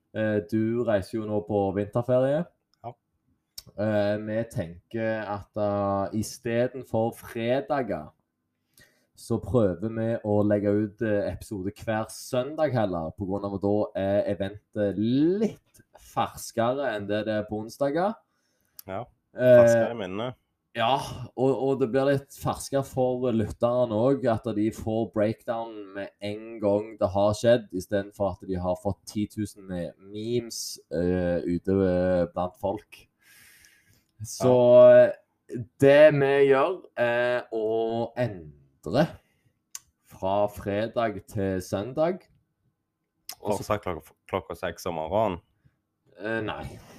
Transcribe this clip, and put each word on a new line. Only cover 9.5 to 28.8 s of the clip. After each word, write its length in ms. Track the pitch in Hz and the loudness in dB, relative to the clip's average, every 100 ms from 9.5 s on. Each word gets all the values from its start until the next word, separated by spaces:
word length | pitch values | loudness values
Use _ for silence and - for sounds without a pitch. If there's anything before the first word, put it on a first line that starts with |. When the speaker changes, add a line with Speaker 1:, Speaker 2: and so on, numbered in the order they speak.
| 120 101 85 110 | 2 2 0 -6
Speaker 1:
vi 220 | 113 113 117 | -4 -4 -4
å 180 | 107 104 | 0 0
legge 340 | 104 104 104 104 | 2 2 2 0
ut, 240 | 107 - | 0 -4
eh, 320 | 113 104 92 | -2 -2 -2
episode 400 | 87 - 104 92 | -6 -10 -8 -8
hver 320 | - - 110 110 | -8 -6 -6 -6
søndag 680 | - - 127 131 156 151 120 | -12 -6 -4 -4 -2 -2 0
heller, 380 | 104 87 80 - | 0 -2 -6 -8
på 80 | |
grunn 240 | 92 98 101 | -6 -4 -4
av 80 | 98 | -2
at 80 | |
da 120 | 101 104 104 | 2 2 0
er 280 | 90 98 101 - | -2 0 0 0
eventet 720 | 95 98 104 - 104 101 92 | -2 -4 -8 -12 -4 -2 0
litt 840 | 110 131 160 196 220 - _ _ _ | 0 2 2 2 -2 -4 _ _ _
ferskere 960 | _ - - 104 - - - 117 135 135 | _ -10 -4 -4 -6 -8 -2 -2 -2 -4
enn 160 | 104 101 | -6 -4
det 160 | 107 | -4
det 80 | 107 | -2
er 140 | 107 104 | -4 -4
på 160 | 107 | -8
onsdager. 480 | 110 - 143 151 196 220 _ _ _ _ _ - | -10 -6 -4 -2 -2 -4 _ _ _ _ _ -20
Speaker 2:
Ja, 240 | - 95 120 _ _ - | -12 -10 -10 _ _ 0
Speaker 1:
Eh, 220 | 127 123 | 8 10
Speaker 2:
ferskere 320 | 117 - - | 10 6 2
i 40 | |
minnet. 400 | 117 92 98 123 - _ _ _ | -2 -8 -6 -8 -10 _ _ _
Speaker 1:
ja, 200 | 117 113 135 - - 120 | -4 0 0 -4 -12 -14
og, 180 | - 131 117 | -2 0 0
og 200 | 135 135 | -2 -2
det 100 | 127 | -2
blir 160 | 131 135 | 0 0
litt 240 | 139 - | 0 -4
ferskere 500 | - - - - 139 | -10 -8 -8 -4 -4
for 440 | 131 - 127 127 127 | -4 -2 -2 0 -2
lytterne 640 | 113 107 - 120 123 120 | 0 -2 -2 0 0 0
også, 380 | 107 131 131 120 | 2 2 2 0
at 240 | 110 117 104 | -2 -2 -2
de 140 | 110 | -2
får 400 | - - 110 110 | -4 -4 -4 -2
breakdown 600 | 110 107 113 - 117 117 107 98 | 0 0 -2 -6 -6 -6 -12 -14
med 180 | 98 98 - | -12 -12 -10
en 320 | 104 107 113 113 | -10 -10 -12 -4
gang 280 | 104 104 - 107 | 0 0 -2 -2
det 140 | 98 | -2
har 240 | 98 101 | 2 2
skjedd, 320 | 107 117 123 104 | 2 4 4 2
i 120 | 92 | -8
stedet 340 | - 101 101 - | -4 -4 -4 -4
for 140 | 98 | -4
at 180 | 90 95 | -4 -6
de 60 | |
har 220 | 90 90 | -4 -2
fått 260 | 90 | -2